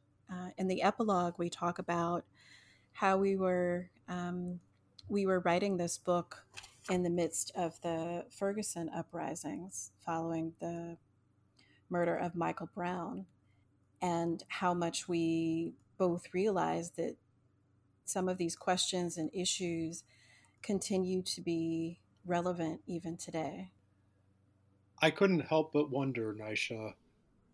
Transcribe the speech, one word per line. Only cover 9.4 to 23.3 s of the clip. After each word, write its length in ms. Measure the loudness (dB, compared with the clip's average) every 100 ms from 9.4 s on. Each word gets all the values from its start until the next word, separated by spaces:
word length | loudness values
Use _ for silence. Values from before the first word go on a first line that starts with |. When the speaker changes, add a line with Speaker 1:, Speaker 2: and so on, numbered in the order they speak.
| -6 -8 -8 -10 -10 -10 -4
Speaker 1:
following 480 | -2 -2 -2 -4 -6
the 380 | -8 -6 -10 -14 _ _ _ _ _ _ _ _ _
murder 260 | 2 2 2
of 200 | -2 0
Michael 340 | -2 -2 -8 -6
Brown, 500 | -4 -4 -4 -8 -10 _ _ _ _ _ _ _
and 420 | 0 2 2 0 -4
how 260 | 0 2
much 340 | 2 0 -2 -2
we 680 | 2 2 2 2 0 -2 -6 _ 0
both 360 | 2 2 -2
realized 600 | 0 2 2 2 0 -4 -4
that 180 | -4 -6 _ _ _ _ _ _ _ _
some 240 | -4 0 0
of 100 | 0
these 180 | -2 0
questions 600 | 0 2 2 0 -2 -2
and 120 | -4
issues 680 | -2 -2 0 -2 -2 -4 -6 -14 -20 -20 -20 -20 _
continue 600 | -2 -2 0 0 2 0
to 200 | -2 -4
be 580 | -2 0 0 0 -2 -6 _ _ -2
relevant 560 | 0 0 0 -2 -4 -6
even 280 | -6 -6 -8
today. 560 | -6